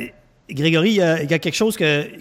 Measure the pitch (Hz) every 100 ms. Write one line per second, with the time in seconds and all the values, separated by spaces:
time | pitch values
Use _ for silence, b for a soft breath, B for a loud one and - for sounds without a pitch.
0 | 120 - _ _ - 139 160 160 196 208
1 | 170 160 147 160 165 - 220 208 156 147
2 | 147 -